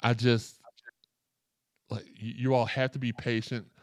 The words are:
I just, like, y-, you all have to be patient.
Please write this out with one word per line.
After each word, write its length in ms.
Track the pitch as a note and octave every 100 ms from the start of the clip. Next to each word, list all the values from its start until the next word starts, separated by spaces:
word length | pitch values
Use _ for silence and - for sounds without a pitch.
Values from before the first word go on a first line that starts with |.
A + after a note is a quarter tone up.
I 140 | A#2
just, 460 | A#2 B2 A2+ - - - _ - _ _ _ _ _ _ _ _ _ -
like, 140 | G#2+
y-, 300 | - - A2 -
you 180 | C3
all 120 | B2+ A2
have 260 | C3+ C3
to 80 | C3+
be 120 | B2
patient. 540 | A2+ B2+ A2+ - A#2+ - _